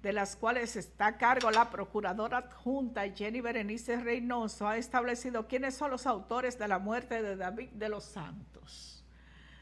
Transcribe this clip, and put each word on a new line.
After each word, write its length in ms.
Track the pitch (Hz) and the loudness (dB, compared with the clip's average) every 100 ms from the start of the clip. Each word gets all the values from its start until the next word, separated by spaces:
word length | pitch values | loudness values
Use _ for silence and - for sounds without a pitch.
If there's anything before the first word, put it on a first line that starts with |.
de 100 | 202 | 0
las 240 | 208 196 | 0 0
cuales 400 | - 226 247 233 | 0 2 2 0
está 300 | 220 - - | -4 -8 2
a 120 | 208 208 | 2 6
cargo 320 | 240 254 233 | 6 6 6
la 200 | 214 233 | 6 4
procuradora 720 | - 196 214 190 202 226 247 | 2 -2 0 0 0 0 0
adjunta 680 | 254 - 247 269 247 226 202 | -2 -6 -2 0 0 -2 -4
Jenny 300 | 190 208 247 | -2 -4 -2
Berenice 560 | 233 233 208 226 - | -2 -2 -2 -4 -2
Reynoso, 720 | 240 233 240 240 240 220 - 208 | 0 2 0 0 0 -2 0 0
ha 80 | |
establecido 720 | 226 240 254 240 240 254 233 226 | 0 2 2 2 -2 -2 -4 0
quiénes 300 | 254 269 262 | 0 0 -2
son 140 | 294 | -2
los 140 | 262 | 0
autores 540 | 269 214 - 233 254 247 | 0 0 0 0 0 -2
de 80 | 208 | 0
la 100 | 190 | 2
muerte 440 | 196 233 240 226 | 2 -2 -2 -2
de 160 | 208 190 | -2 -2
David 320 | 180 220 254 | -4 -6 -10
de 180 | 214 214 | -6 -4
los 160 | 208 | -4
Santos. 1040 | - 202 151 196 - - - - - - - - - - - - | -8 -10 -10 -12 -16 -20 -18 -18 -18 -20 -20 -20 -20 -20 -20 -20